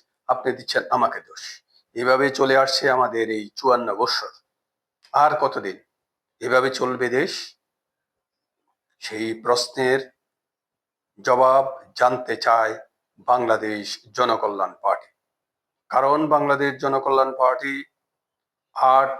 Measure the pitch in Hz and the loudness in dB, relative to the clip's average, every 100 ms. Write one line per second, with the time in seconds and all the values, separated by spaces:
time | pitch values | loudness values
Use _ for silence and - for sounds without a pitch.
0 | _ _ - 131 131 - - 123 - 123 | _ _ -4 -2 -2 -6 -4 -4 -2 -2
1 | 120 - - - - - _ _ _ 117 | -2 -4 -16 -20 -18 -20 _ _ _ -4
2 | 123 131 139 135 135 135 135 - 139 127 | 2 2 2 2 2 4 2 0 0 2
3 | 120 113 110 110 104 - 131 120 113 101 | 0 0 -2 -4 -8 -4 0 2 0 -2
4 | 120 - - _ _ _ _ _ _ _ | -2 -2 -8 _ _ _ _ _ _ _
5 | _ 139 151 147 135 139 101 90 _ _ | _ 2 2 2 -2 -4 -10 -12 _ _
6 | _ _ _ _ 120 127 135 131 127 123 | _ _ _ _ 0 0 0 -2 -4 -2
7 | 123 123 190 - - _ _ _ _ _ | -2 -2 -2 -6 -14 _ _ _ _ _
8 | _ _ _ _ _ _ _ _ _ _ | _ _ _ _ _ _ _ _ _ _
9 | - 110 113 113 117 120 - - 127 131 | -14 -8 -8 -6 0 0 0 -2 0 0
10 | - _ _ _ _ _ _ _ _ _ | -2 _ _ _ _ _ _ _ _ _
11 | _ _ 127 123 131 135 135 - - - | _ _ 0 4 6 6 2 -6 -14 0
12 | 127 127 - 110 120 117 110 110 - _ | 0 0 -6 -4 2 2 2 -4 -14 _
13 | _ _ 98 123 113 110 107 104 98 - | _ _ 0 0 2 0 -2 -6 -8 -14
14 | _ - 123 110 107 101 92 - 98 90 | _ -2 0 0 -2 -4 -6 -4 -4 -4
15 | - _ _ _ _ _ _ _ - 131 | -6 _ _ _ _ _ _ _ -2 0
16 | 135 151 151 147 143 139 143 135 139 135 | 2 2 2 2 2 0 0 -2 -2 -2
17 | 139 135 135 131 127 127 139 139 - _ | 0 2 0 2 0 0 -6 -10 -12 _
18 | _ _ _ _ _ _ _ - 131 131 | _ _ _ _ _ _ _ 0 4 4
19 | 135 | 2